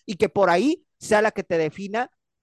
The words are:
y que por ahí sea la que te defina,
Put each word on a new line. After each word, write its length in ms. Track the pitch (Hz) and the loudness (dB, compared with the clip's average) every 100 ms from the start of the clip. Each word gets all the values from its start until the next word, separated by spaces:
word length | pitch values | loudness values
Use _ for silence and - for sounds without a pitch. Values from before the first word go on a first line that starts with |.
| - | -14
y 100 | 190 | -2
que 140 | 208 | -2
por 200 | 202 190 | 2 2
ahí 340 | 175 254 339 _ _ | 4 2 -2 _ _
sea 220 | - 214 | 0 2
la 100 | 214 | 2
que 120 | 202 | -2
te 140 | 185 170 | -4 -2
defina, 520 | 156 - 196 214 254 _ _ _ | -2 -4 -8 -6 -6 _ _ _